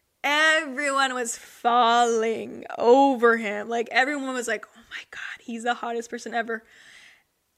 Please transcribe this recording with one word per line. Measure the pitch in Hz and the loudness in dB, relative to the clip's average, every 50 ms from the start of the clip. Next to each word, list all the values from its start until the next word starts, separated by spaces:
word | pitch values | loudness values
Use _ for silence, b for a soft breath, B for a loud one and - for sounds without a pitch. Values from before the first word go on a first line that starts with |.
| b b _ _ - | b b _ _ -4
everyone | 269 294 302 311 320 311 311 320 294 254 262 294 285 277 269 269 269 254 | -2 0 2 2 2 2 2 0 -4 -6 -4 -4 -2 0 0 0 0 0
was | 247 247 233 - - | -4 -6 -6 -8 -10
falling | - - - - - 240 233 240 240 226 233 240 240 233 233 226 220 226 226 - 107 110 - - - - - - | -12 -20 -12 -4 -2 2 4 4 4 4 4 4 4 2 2 0 0 -2 -2 -4 -6 -10 -12 -14 -14 -12 -6 0
over | - 226 240 269 277 277 269 233 226 233 226 226 | 6 6 8 8 8 6 4 4 4 4 4 4
him. | 226 208 208 208 208 214 | 0 -4 -6 -6 -6 -6
Like, | 233 233 233 240 | -4 -4 -4 -2
everyone | 233 226 254 269 302 285 269 262 254 | 0 0 0 0 0 -4 -6 -6 -6
was | 254 233 233 | -6 -4 -4
like, | 226 214 - | -4 -4 -6
"Oh | - _ - 233 - | -10 _ -20 -20 -16
my | - - - - | -16 -16 -16 -16
God, | - - - - - - | -16 -14 -14 -14 -14 -16
he's | - - 233 233 226 | -12 -12 -10 -6 -4
the | 240 240 | -4 -4
hottest | 240 - 240 233 233 240 - | -4 -4 -8 -8 -8 -8 -10
person | - 247 - 233 220 | -12 -12 -10 -8 -6
ever." | 233 226 233 233 220 - B B B B B B B B B B B B B _ _ _ _ _ | -6 -6 -4 -6 -10 -10 B B B B B B B B B B B B B _ _ _ _ _